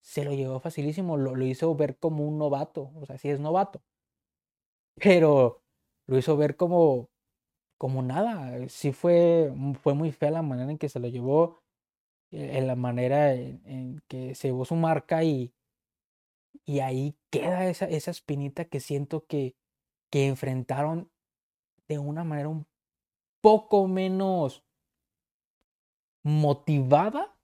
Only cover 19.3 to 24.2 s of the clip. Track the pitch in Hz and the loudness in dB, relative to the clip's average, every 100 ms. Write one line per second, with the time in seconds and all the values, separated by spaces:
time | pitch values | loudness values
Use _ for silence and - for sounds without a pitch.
19.3 | 147 131 - _ _ _ _ _ 143 139 | -4 -4 -8 _ _ _ _ _ 0 0
20.3 | 135 135 127 123 131 147 165 185 _ _ | -2 -4 -6 -4 -4 -2 -4 -8 _ _
21.3 | _ _ _ _ _ _ 151 143 151 170 | _ _ _ _ _ _ -6 -6 -6 -6
22.3 | 151 147 156 151 _ _ _ _ _ _ | -4 -6 -8 -10 _ _ _ _ _ _
23.3 | _ 214 214 214 208 190 185 190 190 | _ 8 8 6 2 4 0 0 0